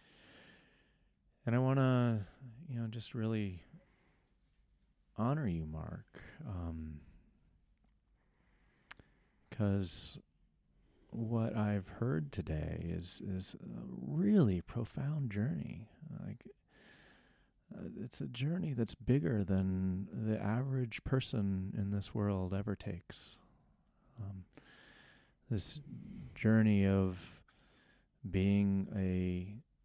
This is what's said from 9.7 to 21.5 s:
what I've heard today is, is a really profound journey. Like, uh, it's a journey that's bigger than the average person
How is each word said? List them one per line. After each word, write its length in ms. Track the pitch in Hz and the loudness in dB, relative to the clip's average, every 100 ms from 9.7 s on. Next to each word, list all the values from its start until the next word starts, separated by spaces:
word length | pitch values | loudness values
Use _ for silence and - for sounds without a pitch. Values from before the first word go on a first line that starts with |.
| 98 92 - - - - _ _ _ _ _ _ _ _ | 2 0 -4 -8 -10 -18 _ _ _ _ _ _ _ _
what 440 | 113 110 117 113 110 | -6 0 0 2 2
I've 300 | 104 104 92 | 2 0 -2
heard 440 | - 123 156 143 | -4 0 0 -2
today 480 | - 78 78 78 82 85 | -4 -2 -2 -2 -4 -4
is, 320 | 85 87 - | -4 -6 -8
is 340 | 98 92 92 | -6 -4 -6
a 280 | - - 117 - | -10 -12 -10 -10
really 760 | - 147 147 202 208 117 90 | -8 -4 0 6 8 8 4
profound 720 | - 120 110 - 139 151 127 | 0 -4 -4 -4 -2 -2 -2
journey. 560 | 101 120 170 - - 110 - 156 - - | 0 0 -2 -6 -10 -14 -16 -14 -10 -10
Like, 220 | - - - _ - - - - - _ _ _ _ - - | -12 -16 -20 _ -20 -20 -20 -20 -20 _ _ _ _ -18 -12
uh, 120 | 90 - | -10 -10
it's 200 | - - | -10 -8
a 60 | 143 | -8
journey 460 | 120 143 180 160 | -4 -2 0 -2
that's 220 | 123 110 - | -2 -2 -2
bigger 480 | 113 135 160 107 | 2 4 4 2
than 640 | 95 95 95 92 95 92 98 | 2 2 4 2 2 0 -4
the 280 | 120 110 107 | -4 0 0
average 600 | 101 113 135 131 117 - | 0 0 0 0 -2 -4
person 680 | - 131 - 113 98 | 0 0 0 0 0